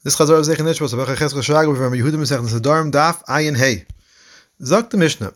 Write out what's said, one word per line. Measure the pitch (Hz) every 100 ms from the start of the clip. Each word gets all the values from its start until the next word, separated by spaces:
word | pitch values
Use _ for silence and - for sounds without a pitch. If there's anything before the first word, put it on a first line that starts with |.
This | 147 -
Chazar | 151 160
of |
Zecher | 151 151
Nishmas, | 156 160 147
Rabbi | 120 131
Cheskel | 131 151 143
Shraga, | 120 151 156 135
Rabbi | 127 127
Yehuda | 131 156
Masechtas | 139 135 120
Nedarim, | 113 123 156 156
Daf | 143 160 165
Ayin | - 139 151 131
Hey. | 131 101 - - _ _ _ - _ _
Zok | 127 190 226
the | 208
Mishnah | 160 - 101